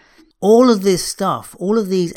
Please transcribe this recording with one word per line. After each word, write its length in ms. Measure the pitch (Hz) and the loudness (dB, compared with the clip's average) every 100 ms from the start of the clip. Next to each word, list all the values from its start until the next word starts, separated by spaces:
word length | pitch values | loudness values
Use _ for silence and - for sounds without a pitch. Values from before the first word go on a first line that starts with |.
| _ _ _ - | _ _ _ -4
All 280 | 196 233 254 | 2 4 4
of 140 | 208 | 2
this 220 | 196 170 | 0 -2
stuff, 500 | - - 190 120 - - | -4 -8 -6 -6 -10 -10
all 180 | 185 226 | -4 -4
of 100 | 185 | -2
these 240 | 190 170 | -4 -4